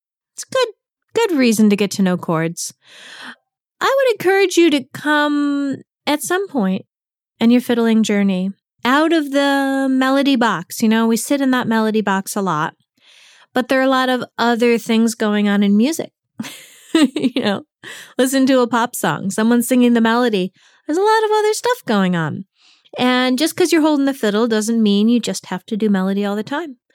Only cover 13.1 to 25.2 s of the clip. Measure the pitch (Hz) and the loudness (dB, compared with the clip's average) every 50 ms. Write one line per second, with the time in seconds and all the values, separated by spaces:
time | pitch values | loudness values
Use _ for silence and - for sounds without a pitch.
13.1 | - - - - - _ _ _ - 254 247 - 269 262 262 269 269 254 262 254 | -20 -20 -20 -20 -20 _ _ _ -4 -4 -2 0 0 2 2 2 2 2 0 0
14.1 | 254 247 - - _ - 226 233 240 220 247 240 233 226 - - 226 220 226 233 | -2 -2 -4 -6 _ -2 0 0 2 2 2 2 2 0 0 0 0 2 2 0
15.1 | 226 - 220 208 208 208 208 208 202 202 208 202 202 208 226 285 320 - - - | 0 -2 -2 -2 0 0 0 0 2 2 2 2 4 2 2 0 0 -4 -8 -12
16.1 | _ _ _ _ _ - 226 - - - - - - - - - - 320 302 - | _ _ _ _ _ -14 -14 -14 -14 -18 -20 -20 -20 -20 -12 -4 0 0 0 0
17.1 | - 302 294 240 - - - 208 196 - - _ _ _ - - - - - - | -2 -2 -4 -2 -2 -2 -2 -2 -4 -4 -8 _ _ _ -20 -20 -20 -20 -20 -10
18.1 | - - 254 262 269 269 262 262 269 254 247 226 247 233 226 240 - - - 175 | -2 -2 -2 0 2 2 2 4 4 2 2 2 0 0 -2 -2 -4 -4 -4 -4
19.1 | 151 - - 202 190 - 220 226 240 240 233 - 262 247 247 240 240 233 226 226 | -2 -2 -4 -6 -2 0 0 2 2 2 2 2 2 4 4 4 4 2 2 2
20.1 | 226 240 247 240 214 190 180 185 _ _ _ _ _ _ _ - 294 359 403 427 | 2 0 0 0 0 -2 -4 -4 _ _ _ _ _ _ _ -4 -2 0 2 2
21.1 | 440 440 440 415 427 427 415 427 427 - - 480 494 - - - 226 202 190 180 | 2 2 2 0 0 0 0 0 -2 -2 -2 -4 -4 -4 -2 -2 0 0 0 0
22.1 | 180 170 160 147 - - 196 _ _ _ _ _ _ _ _ _ - - 247 254 | 0 -2 -4 -4 -6 -10 -14 _ _ _ _ _ _ _ _ _ -6 -2 0 0
23.1 | 254 247 254 254 254 247 302 320 - - 359 330 339 330 294 311 302 277 277 277 | 2 2 0 0 0 0 -2 -2 0 0 0 2 2 2 2 2 2 2 0 -2
24.1 | 269 - - 214 196 208 233 240 226 214 214 220 233 233 220 208 202 202 208 226 | -2 -2 -2 -2 0 0 0 0 0 -2 -2 -2 0 0 2 2 2 2 2 2
25.1 | 240 240 | 2 0